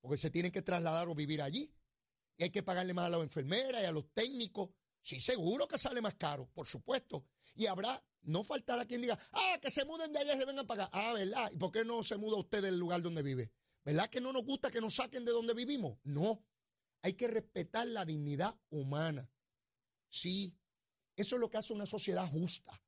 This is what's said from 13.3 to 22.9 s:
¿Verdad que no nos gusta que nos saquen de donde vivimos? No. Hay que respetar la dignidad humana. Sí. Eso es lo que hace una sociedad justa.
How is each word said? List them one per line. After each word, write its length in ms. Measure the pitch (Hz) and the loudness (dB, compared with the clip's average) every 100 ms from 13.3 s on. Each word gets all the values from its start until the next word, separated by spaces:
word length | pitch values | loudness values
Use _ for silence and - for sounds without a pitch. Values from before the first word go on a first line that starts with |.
| 131 113 _ _ _ | -2 -6 _ _ _
¿Verdad 240 | 143 151 214 | 0 0 2
que 120 | 247 | 0
no 120 | 247 | -2
nos 120 | 262 | -2
gusta 260 | 233 269 262 | -2 0 0
que 100 | 233 | 0
nos 140 | 220 | 0
saquen 300 | - 247 254 | 2 0 -2
de 80 | 240 | 0
donde 220 | 233 233 | 0 0
vivimos? 440 | 226 247 285 165 113 | -2 -2 -2 -2 -6
No. 400 | 143 143 196 220 _ _ _ _ _ _ | -6 0 0 0 _ _ _ _ _ _
Hay 120 | 180 | -4
que 120 | 190 240 | 0 -2
respetar 600 | 220 214 185 170 220 240 | -2 -4 -8 -2 -2 0
la 160 | 220 | -2
dignidad 520 | 175 156 147 143 190 - _ | -2 -2 -2 0 -2 -2 _
humana. 580 | 156 135 147 160 143 127 _ _ _ _ _ _ _ _ | -6 -2 0 0 -2 -10 _ _ _ _ _ _ _ _
Sí. 480 | - 175 185 190 - _ _ _ _ _ - | 4 4 2 -2 -8 _ _ _ _ _ 0
Eso 200 | 208 247 | 2 4
es 40 | |
lo 100 | 226 | 2
que 60 | 220 | 0
hace 160 | 214 | -4
una 140 | 214 202 | -4 -4
sociedad 440 | 214 - 175 185 | 0 2 2 0
justa. 500 | 151 175 - - - _ | 0 2 2 0 -20 _